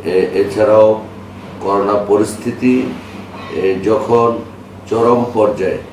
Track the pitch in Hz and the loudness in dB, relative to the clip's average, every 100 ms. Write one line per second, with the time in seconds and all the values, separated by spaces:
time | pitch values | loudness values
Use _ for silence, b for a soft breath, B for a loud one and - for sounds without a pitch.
0 | - 92 95 98 101 101 107 110 110 107 | 0 0 2 0 0 2 4 6 6 4
1 | - - - - - - 98 98 101 104 | -4 -16 -16 -16 -16 -8 -2 0 2 0
2 | 101 104 107 - 123 120 127 127 - - | 2 2 2 -4 -8 -2 2 2 0 -8
3 | - - - - - - 95 92 101 110 | -14 -16 -14 -14 -8 -2 0 0 0 0
4 | - 117 117 117 - - - - - 113 | 2 2 4 0 -8 -16 -18 -18 -4 2
5 | 117 120 120 113 - - 92 78 - | 4 4 2 2 0 2 -2 -4 -8